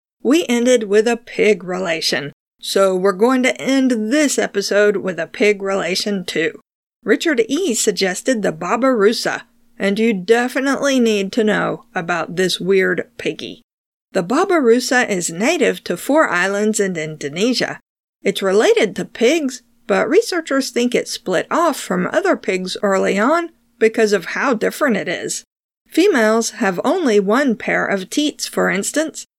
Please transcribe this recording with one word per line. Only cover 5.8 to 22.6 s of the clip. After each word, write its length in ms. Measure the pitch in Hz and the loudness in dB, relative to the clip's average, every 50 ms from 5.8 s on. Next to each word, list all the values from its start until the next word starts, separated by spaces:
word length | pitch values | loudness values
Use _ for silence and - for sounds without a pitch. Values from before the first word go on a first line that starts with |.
| 156 170 247 - - 208 202 190 180 | -2 -2 -4 -4 -4 -4 -4 -4 -4
too. 360 | - - - 165 156 - - _ _ _ _ _ _ _ _ - | -4 -2 -2 -2 -2 -4 -8 _ _ _ _ _ _ _ _ -2
Richard 380 | 165 247 - - 339 294 233 226 - | 0 0 0 0 0 0 0 0 0
E. 240 | 262 320 392 302 220 | -2 -2 -2 -2 -2
suggested 680 | - - 220 185 - 190 185 185 - - 254 262 220 | 0 -2 -2 -2 0 -2 -4 -4 -2 -2 -2 0 0
the 120 | 190 180 160 | -2 -4 -4
babirusa, 920 | 156 175 175 220 240 254 269 262 214 196 220 233 - - 170 120 - - _ _ _ _ _ _ | -4 -4 -4 -2 0 0 0 2 4 2 2 2 0 -2 -4 -6 -6 -10 _ _ _ _ _ _
and 220 | - 190 196 202 214 | -4 -2 -2 0 2
you 140 | 220 233 220 | 0 0 0
definitely 840 | 185 175 196 226 240 240 247 - 277 262 277 269 - - 277 269 262 | 0 2 2 2 2 2 -2 -4 -2 -2 -2 -2 0 0 0 2 2
need 320 | 233 226 214 202 196 196 - | 2 2 2 0 -2 -2 -2
to 100 | 254 214 | 0 0
know 420 | 214 190 175 170 165 160 160 - _ - | 2 0 0 -2 -2 -4 -6 -10 _ -8
about 440 | 185 170 170 175 165 - - 175 | -6 -4 -4 -4 -4 -4 -4 -2
this 220 | 170 185 180 - - | -2 0 0 -2 -2
weird 520 | 175 180 196 190 185 180 180 - - - _ | 0 2 2 2 2 2 0 -2 -4 -8 _
piggy. 440 | - - 151 - - 123 87 - - _ _ _ _ _ _ _ _ _ _ - | -8 -6 -6 -6 -6 -10 -12 -14 -16 _ _ _ _ _ _ _ _ _ _ -4
The 100 | 190 180 | -4 -2
babirusa 840 | 175 240 311 381 403 359 320 269 226 226 254 247 - 277 247 247 - | 0 0 0 2 2 2 2 4 4 4 4 2 2 0 0 0 0
is 200 | 208 180 170 - | -2 -2 -4 -4
native 540 | 165 170 220 285 359 320 233 185 185 - - | -4 -2 0 0 2 2 2 0 0 -2 -4
to 140 | - 180 | -6 -6
four 320 | 175 - - 269 320 294 - | -4 -2 0 2 2 2 2
islands 500 | 170 175 175 196 202 202 214 214 208 214 | 2 0 0 0 0 0 0 0 0 0
in 160 | 196 190 180 | -2 -2 -4
Indonesia. 840 | 160 156 156 156 151 - 143 143 175 208 262 240 - - - 151 - _ _ _ _ _ _ _ _ - | -4 -6 -8 -8 -10 -10 -8 -4 -2 0 0 0 0 -2 -4 -6 -10 _ _ _ _ _ _ _ _ -4
It's 180 | 196 190 - | -4 -2 0
related 540 | 196 190 185 208 262 381 453 440 254 190 - | 0 2 4 4 4 4 4 4 2 0 -2
to 100 | - 175 | -6 -8
pigs, 560 | - - - - 247 320 339 294 254 - - - _ _ _ _ | -8 -2 0 2 2 2 2 0 -4 -6 -8 -14 _ _ _ _
but 240 | - 202 190 - 214 | -2 0 0 2 2
researchers 640 | 285 466 466 - 381 339 330 - 277 269 262 - | 2 2 2 2 -2 -6 -4 -2 -2 -2 -2 -2
think 240 | - 240 240 247 240 | -2 -2 0 0 0
it 120 | 180 - | -2 -2
split 380 | - - - - - 180 160 156 - | -4 -8 -8 -4 -2 -2 -2 -2 -2
off 280 | - - 233 214 - - | -2 0 0 0 -2 -2
from 280 | - - - 185 180 | -4 -4 -2 -2 -2
other 280 | - - 311 392 370 285 | 0 0 0 0 0 0
pigs 400 | - - - 190 185 | 0 -2 -4 -4 -4